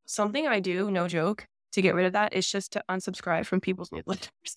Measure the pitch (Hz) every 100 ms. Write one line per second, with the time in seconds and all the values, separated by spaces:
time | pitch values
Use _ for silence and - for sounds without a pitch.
0 | - - 208 254 311 214 185 180 202 185
1 | 175 165 170 214 - _ _ - 190 170
2 | 185 202 208 185 - 202 - - - 185
3 | - 185 180 165 - 185 - 185 175 -
4 | 175 190 - _ -